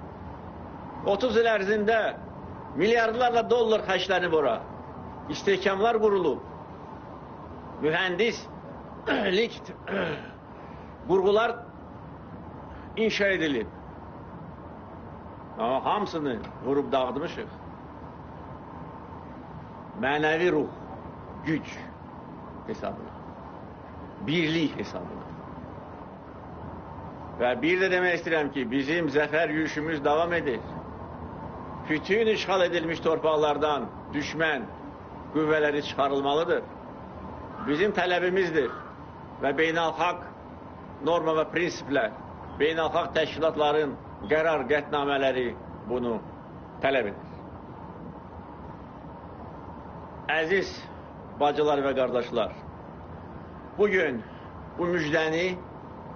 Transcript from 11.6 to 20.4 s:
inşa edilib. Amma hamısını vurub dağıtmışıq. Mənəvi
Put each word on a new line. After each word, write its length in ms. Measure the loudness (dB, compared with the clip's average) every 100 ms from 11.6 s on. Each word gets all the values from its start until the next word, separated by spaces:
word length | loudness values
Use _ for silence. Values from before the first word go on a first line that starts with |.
| -8 -14 -14 -14 -14 -14 -12 -12 -12 -12 -12 -12 -8 0
inşa 300 | 2 4 4
edilib. 400 | 4 2 0 -2 -8 -14 -14 -14 -14 -14 -12 -12 -14 -14 -14 -14 -14 -14 -14 -14 -14 -12 -2
Amma 260 | 2 2
hamısını 520 | 2 2 0 0 -2 -2 -6 -6
vurub 280 | 0 2 4
dağıtmışıq. 560 | 2 2 0 -4 -6 -8 -10 -12 -14 -14 -14 -14 -14 -14 -14 -12 -12 -12 -12 -12 -12 -12 -12 -12 -14 -12 -12 -12 -12 -12 -2
Mənəvi 500 | 0 4 4 4